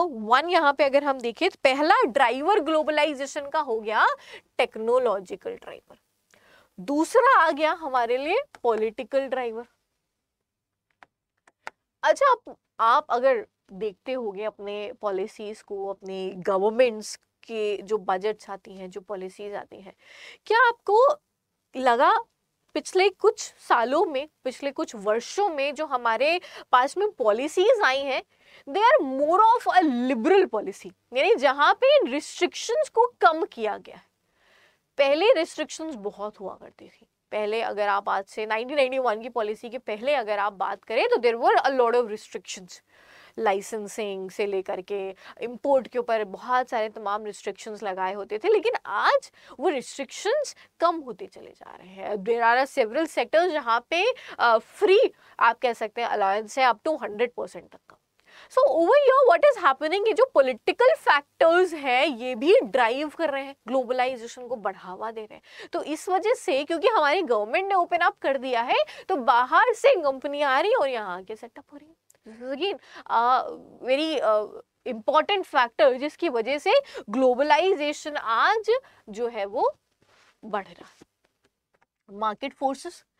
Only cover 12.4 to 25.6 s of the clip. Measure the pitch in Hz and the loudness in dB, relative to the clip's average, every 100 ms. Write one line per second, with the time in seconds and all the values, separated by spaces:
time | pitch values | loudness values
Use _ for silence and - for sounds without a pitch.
12.4 | - - _ - 226 277 - 240 269 240 | -4 -20 _ -2 2 2 2 0 2 0
13.4 | - _ _ 190 214 185 - 254 220 190 | -4 _ _ -8 -8 -8 -8 -6 -6 -8
14.4 | 214 208 202 208 208 - 208 185 214 - | -8 -8 -10 -10 -10 -6 -4 -4 -6 -10
15.4 | 208 220 - 202 196 196 190 190 190 185 | -14 -14 -12 -10 -8 -10 -10 -10 -8 -6
16.4 | 190 190 208 220 254 214 208 - _ _ | -2 0 2 2 0 0 -12 -16 _ _
17.4 | - 226 208 190 190 214 185 185 208 214 | -12 -6 -4 -6 -4 -6 -4 -4 -4 -8
18.4 | - 196 - 190 185 196 185 196 185 185 | -12 -18 -18 -18 -16 -14 -12 -12 -12 -14
19.4 | 208 202 - - 185 - _ - - - | -14 -12 -14 -20 -20 -20 _ -20 -20 -10
20.4 | - 453 480 480 - 427 554 605 _ _ | 0 2 2 0 0 4 4 2 _ _
21.4 | _ _ _ 262 254 233 320 453 466 _ | _ _ _ -2 0 4 4 2 -2 _
22.4 | _ _ _ - - 370 381 - 415 440 | _ _ _ -8 -2 2 2 2 0 0
23.4 | - _ - 254 233 294 381 269 302 _ | -6 _ -2 0 2 0 0 -4 -8 _
24.4 | 262 240 277 - 320 220 196 226 - - | -12 -8 -8 -6 -8 -6 -2 -2 -4 -2
25.4 | 403 294 | -2 -2